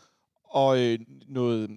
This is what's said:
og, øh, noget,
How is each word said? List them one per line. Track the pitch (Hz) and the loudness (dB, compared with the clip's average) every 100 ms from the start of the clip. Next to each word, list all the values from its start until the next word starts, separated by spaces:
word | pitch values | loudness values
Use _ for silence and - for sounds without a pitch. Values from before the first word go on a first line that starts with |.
| _ _ _ _ | _ _ _ _
og, | _ 139 135 131 | _ 2 2 4
øh, | 120 117 113 135 139 | 2 -2 -6 -20 -12
noget, | 131 120 113 107 | -4 -2 -2 -6